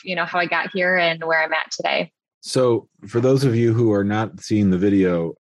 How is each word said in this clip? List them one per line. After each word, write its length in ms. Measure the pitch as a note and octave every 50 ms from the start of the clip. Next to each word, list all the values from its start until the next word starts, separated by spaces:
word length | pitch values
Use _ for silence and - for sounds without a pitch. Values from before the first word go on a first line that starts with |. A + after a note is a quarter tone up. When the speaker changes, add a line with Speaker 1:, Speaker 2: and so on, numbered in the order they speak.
| -
Speaker 1:
you 140 | F#3 F3+
know, 80 | E3+ E3+
how 140 | F3 - F3+
I 80 | F3
got 240 | D#3+ E3+ E3 - F#3 -
here 240 | F#3+ F3+ F3+ F#3
and 260 | F3+ E3+ E3+ E3 E3 E3
where 180 | D#3+ D#3+ D#3+ D#3+
I'm 100 | D#3+ D#3+
at 180 | D#3 - -
today. 400 | - - - - C#3 - - - _ _ _ _ _ _ -
Speaker 2:
So 420 | - - C3 B2+ B2 A#2 A2 - _ _ _ - G#2
for 120 | - A#2
those 220 | A#2 C3 C3+ C3+ C#3
of 140 | C3 A2+
you 160 | A#2 A#2 A#2 A2
who 200 | A#2 A#2+ A2 G#2
are 120 | G2+ G2+
not 340 | G2+ G#2+ A2 A2+ G#2 - F#2
seeing 320 | - - A2 G#2+ G2+ F#2+
the 80 | F#2 F2+
video, 560 | F#2+ G#2 G2 G2 F#2+ F2+ F2 E2+ E2 E2 - -